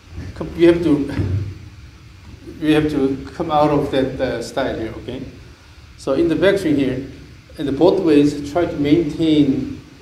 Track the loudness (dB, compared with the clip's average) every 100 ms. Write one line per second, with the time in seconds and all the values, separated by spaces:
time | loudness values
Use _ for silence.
0 | -18 -14 -12 -10 -8 4 6 6 2 0
1 | 0 -4 -2 -4 -6 -10 -18 -20 -20 -20
2 | -20 -20 -20 -20 -18 -4 0 2 2 0
3 | 0 -2 -8 -8 0 2 2 2 0 0
4 | -2 -2 -4 -4 -6 -4 -4 -4 -8 -10
5 | -12 -12 -12 -16 -20 -20 -20 -20 -20 -10
6 | -4 0 0 2 2 2 0 0 0 -4
7 | -8 -14 -20 -20 -18 -8 -4 2 4 4
8 | 4 4 4 0 -4 -2 -2 0 2 2
9 | 2 0 2 4 2 0 -4 -10 -16 -14